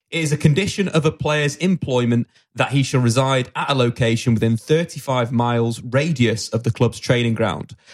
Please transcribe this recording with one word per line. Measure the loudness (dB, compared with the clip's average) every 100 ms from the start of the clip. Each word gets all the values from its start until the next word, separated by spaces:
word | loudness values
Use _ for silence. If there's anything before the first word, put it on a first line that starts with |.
| _
It | -4
is | -2
a | 2
condition | 4 4 0 -2 -2
of | 0 0
a |
player's | -2 -2 0 0 0
employment | -2 0 0 0 2 2 0 _ _ -4
that | 0
he | 0
shall | 2 2
reside | 2 2 2 0 -2 -4
at | -2
a | 2
location | 0 2 0 0 2
within | 2 2 0
thirty-five | 0 0 0 -8 -4 -2 -2
miles | -2 0 0 -2 -4
radius | -4 -2 0 2 2 0 -4
of | -4
the | -2
club's | 0 0 0
training | -2 0 0
ground, | 0 -2 -4 -8 -18 -20